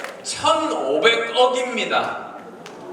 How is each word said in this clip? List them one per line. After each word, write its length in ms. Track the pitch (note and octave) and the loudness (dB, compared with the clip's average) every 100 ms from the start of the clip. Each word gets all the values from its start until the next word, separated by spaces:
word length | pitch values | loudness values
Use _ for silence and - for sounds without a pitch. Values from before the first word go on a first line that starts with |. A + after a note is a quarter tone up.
| - - | -10 -10
천오백억입니다. 2000 | - - D4+ D#4+ D#4+ - - - A#3 A3+ A#3 B3 B3+ B3+ B3 A3+ F3 - - - - - - - - - - | -10 -2 2 2 2 -2 0 4 4 4 0 4 4 4 -2 -2 0 0 0 -6 -10 -14 -16 -16 -16 -16 -14